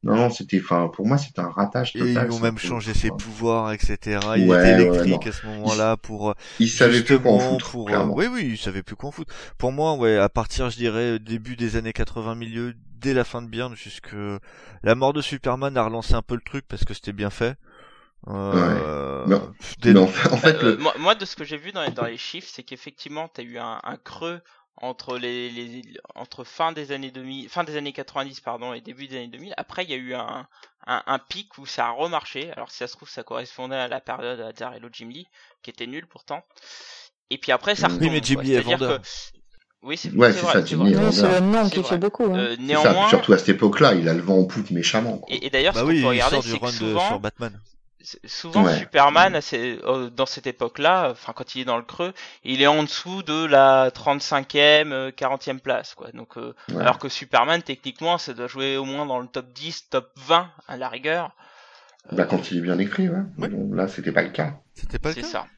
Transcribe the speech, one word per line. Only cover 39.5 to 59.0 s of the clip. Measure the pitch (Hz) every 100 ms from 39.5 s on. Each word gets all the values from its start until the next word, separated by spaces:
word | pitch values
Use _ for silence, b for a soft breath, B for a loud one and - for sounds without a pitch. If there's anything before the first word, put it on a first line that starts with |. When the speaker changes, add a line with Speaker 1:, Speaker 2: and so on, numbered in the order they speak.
| - _ _
Speaker 3:
oui, | 131 160
c'est, | -
Speaker 1:
Ouais, | - 120
Speaker 3:
c'est | 180
Speaker 1:
c'est |
Speaker 3:
vrai, | 175
Speaker 1:
ça, | 104
Speaker 3:
c'est | 160
Speaker 1:
Jim | 156
Speaker 3:
vrai. | 196
Speaker 1:
Lee |
est | 196
Speaker 4:
Oui, | 214
c'est | 202
Speaker 1:
vendeur. | 196 185
Speaker 4:
le | 185
nom | 226
Speaker 3:
C'est | 208
Speaker 4:
qui | 180
Speaker 3:
vrai. | 180
Speaker 4:
fait | 180
beaucoup, | 202 - 226
hein. | 180
Speaker 3:
Euh, | 120
Speaker 1:
C'est | 117
ça, |
Speaker 3:
néanmoins, | 131 151 151 92
Speaker 1:
puis | 196
surtout | - -
à | 92
cette | -
époque-là, | 95 107 - 143
il | 95 82
a |
le | 82
vent | 87 95
en |
poupe | 92 - 101
méchamment, | 85 82 110 117 113
quoi. | -
Speaker 3:
et, | 131
et | 139
d'ailleurs, | 135 156
Speaker 2:
Bah | 113
Speaker 3:
ce | 135
Speaker 2:
oui, | 165
Speaker 3:
qu'on | 131
peut |
Speaker 2:
il | 123
Speaker 3:
regarder, | 123 139
Speaker 2:
sort |
du | 117
Speaker 3:
c'est | 113
que |
Speaker 2:
run | 120
de, | 117
Speaker 3:
souvent, | 110 107 98
Speaker 2:
sur | 104
Batman. | 104 - 120 98 - _ _ _ - - - - 170
Speaker 1:
Ouais. | 165 131 160
Speaker 3:
Superman, | - 156 139 156 185
Speaker 1:
Ouais. | 170
Speaker 3:
c'est, | - 120 123 117
euh, | - 131 123
dans | 120
cette | 135 - 131
époque-là, | 123 117 - 147 185 156
enfin, | 117 -
quand | - 127
il | 131
est | 127
dans | 120
le |
creux, | 120 - 175 190 B B
il | - 131
est | 139
en | 151
dessous | 151 - 175 190
de | 160 156
la | 160 139 135 135 131
trente-cinquième, | - - 143 - 143 139 147 147 151 151
euh, | 135 131
quarantième | 131 135 135 - 131
place, | 135 123 -
quoi. | - -
Donc, | 120 113 120
euh, | 120 120 b
Speaker 1:
Ouais. | -
Speaker 3:
alors | 123 123
que | 139
Superman, | - 131 127 131 170
techniquement, | 165 135 135 - 160 175
ça | -
doit | 117 123
jouer | 135 135 135
au |
moins | 135 139